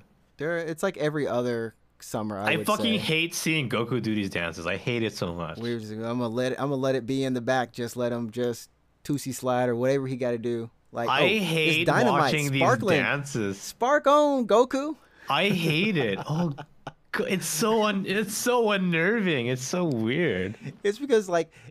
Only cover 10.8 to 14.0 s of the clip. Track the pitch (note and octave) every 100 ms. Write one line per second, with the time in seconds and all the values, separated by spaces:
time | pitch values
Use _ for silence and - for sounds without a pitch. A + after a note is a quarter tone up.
10.8 | _ A#2+ A#2 C3 F3 G#3+ F3 D#3+ D#3 D#3
11.8 | E3+ E3 A#3+ C#3+ C#3 D#3 C#3+ C#3 E3+ B3
12.8 | G#3 D#3 G2+ C#3 C#3 A#2+ G2+ F#2+ - -
13.8 | A#3+ D4